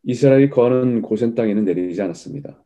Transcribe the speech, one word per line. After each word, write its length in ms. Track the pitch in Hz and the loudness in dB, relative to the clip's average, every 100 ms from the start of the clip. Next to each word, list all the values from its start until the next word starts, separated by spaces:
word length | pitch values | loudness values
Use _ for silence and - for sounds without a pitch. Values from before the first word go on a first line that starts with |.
이스라엘이 460 | - 127 143 135 143 | -6 2 4 6 4
거하는 520 | 135 123 127 127 117 | 2 2 2 0 -2
고센 320 | 107 107 117 | -2 -2 -2
땅에는 300 | 117 110 101 | -2 -2 0
내리지 380 | 101 87 90 87 | -2 -2 -4 -4
않았습니다. 640 | 95 85 - - - - | -6 -8 -14 -14 -16 -20